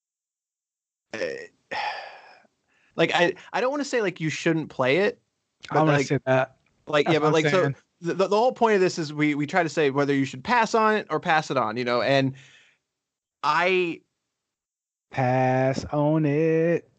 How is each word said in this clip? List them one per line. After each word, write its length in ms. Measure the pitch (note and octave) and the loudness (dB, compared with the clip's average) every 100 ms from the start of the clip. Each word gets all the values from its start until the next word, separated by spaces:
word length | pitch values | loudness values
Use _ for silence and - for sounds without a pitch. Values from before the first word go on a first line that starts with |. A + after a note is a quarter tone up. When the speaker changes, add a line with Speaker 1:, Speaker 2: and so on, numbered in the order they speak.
| _ _ _ _ _ _ _ _ _ _ _ | _ _ _ _ _ _ _ _ _ _ _
Speaker 1:
uh, 40 | A2 E2+ C2+ E2+ _ - | -8 -6 -8 -14 _ -12
<sighs> 40 | - - - - - - - _ _ _ _ _ - | -8 -8 -10 -14 -20 -20 -20 _ _ _ _ _ -2
like, 140 | E3 | 0
I, 200 | D#3+ F3 - - | 2 0 -2 -8
I 80 | F3 | -4
don't 100 | B3 | -2
wanna 140 | D4 | -4
say, 180 | C4+ B3 | -4 -2
like, 180 | G3 F3 | -2 -4
you 100 | D#3+ | -6
shouldn't 380 | - E3+ D#3+ C#3+ | -2 -2 -2 -4
play 280 | - B2+ D#3+ | -2 0 2
it, 220 | G#3 - _ _ _ _ - | 0 -4 _ _ _ _ -4
Speaker 2:
I 40 | |
Speaker 1:
but, 60 | D3 D#3 | 0 2
Speaker 2:
wanna 120 | C#3+ | 2
Speaker 1:
like, 80 | C3 | 0
Speaker 2:
say 120 | C#3 C3 | -2 0
that. 300 | C3 C3 _ _ _ - | 0 -2 _ _ _ -2
Speaker 1:
like, 200 | D3 D#3+ | 0 2
Speaker 2:
That's 80 | |
Speaker 1:
yeah, 40 | D3+ | 2
Speaker 2:
what 40 | |
Speaker 1:
but, 40 | D3+ | 2
Speaker 2:
I'm 60 | |
Speaker 1:
like, 180 | D#3+ D3+ | 2 2
so 120 | F#3 | 2
Speaker 2:
saying. 140 | C#3+ - _ _ | 0 -4 _ _
Speaker 1:
the, 120 | E3+ | -4
the, 140 | D#3+ F#3+ | -2 0
the 80 | G#3 | 2
whole 160 | B3+ | 0
point 240 | B3+ A#3 G3+ | 2 2 4
of 40 | |
this 200 | F3+ - | 2 0
is 120 | D3+ | -6
we, 220 | D3+ D3+ | 0 0
we 120 | C#3+ D3 | 0 -2
try 160 | F#3+ | -2
to 40 | E3 | 0
say 220 | E3+ C#3+ | 0 0
whether 240 | C#3 C#3+ | 2 0
you 100 | C#3 C3 | 0 -2
should 180 | C3 | -4
pass 320 | G3 A#3+ G#3+ A3+ | -2 0 2 2
on 180 | G#3+ | 2
it 140 | G#3+ - | 0 -2
or 80 | D3+ | -4
pass 320 | F3+ D#3 D#3 | 0 0 0
it 60 | C3+ | -2
on, 200 | A2 A#2 | -2 -2
you 80 | |
know, 180 | A#2+ A#2+ | -2 0
and 320 | A2 C#3 C3+ C3+ - - _ _ _ _ _ _ _ _ | 2 2 2 -4 -16 -20 _ _ _ _ _ _ _ _
I 600 | C#3+ D#3+ F3+ F#3 F3 C#3+ _ _ _ _ _ _ _ _ _ _ _ | -2 0 2 0 -2 -6 _ _ _ _ _ _ _ _ _ _ _
Speaker 2:
Pass 720 | - B2+ C3 B2+ C3 C3 C3 - | -2 0 2 2 2 0 -2 -4
on 380 | D3+ D3 D#3+ | -2 0 2
it. 640 | D3 D3 D#3+ D#3+ E3 E3 - | 0 0 2 2 0 -2 -6